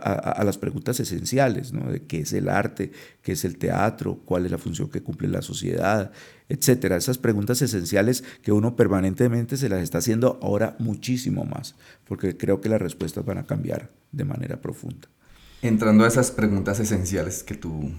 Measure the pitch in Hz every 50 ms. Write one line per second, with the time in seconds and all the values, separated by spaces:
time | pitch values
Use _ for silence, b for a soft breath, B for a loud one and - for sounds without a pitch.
0 | - - 98 - - - - - 104 101 - - - - - 95 - - - -
1 | 113 98 92 - 85 - 123 131 139 127 101 92 - - - - - 120 - -
2 | - - - 80 76 - 101 98 95 95 95 98 104 104 - - 98 95 B B
3 | B B B B _ - 95 78 - 92 87 - 90 90 90 90 98 110 110 -
4 | - 98 92 - - - 92 90 90 90 92 87 - - 82 80 92 - - -
5 | - - - - 98 95 92 92 95 - 92 92 95 92 85 85 85 95 107 107
6 | 98 - B B B B B B B - - - - 135 123 - - 92 92 87
7 | - - 127 - - 117 104 104 101 107 123 - 143 117 110 95 87 82 101 98
8 | 101 120 127 127 B B B B - - 104 104 110 117 120 - 117 92 98 95
9 | 92 95 92 - 120 123 117 120 117 117 139 127 139 113 98 92 85 78 - -
10 | - 120 110 113 123 123 - - - 98 101 104 110 - - - 113 113 104 101
11 | - 123 127 123 - - 98 92 - - - - - - b b b b b b
12 | _ - 101 - - 95 87 - - - 98 - - 107 110 104 92 82 - -
13 | - 80 - 95 95 - 95 92 92 - - 104 - - - - - - _ _
14 | _ _ - 139 92 95 - - - - - - - - - - - - - -
15 | - - _ b b b b b b b b b - 120 110 107 113 107 107 107
16 | 113 117 117 131 120 - - - 110 104 101 98 82 95 98 113 110 104 110 92
17 | 92 90 98 87 78 92 95 - - - - - - 85 80 78 73 69 82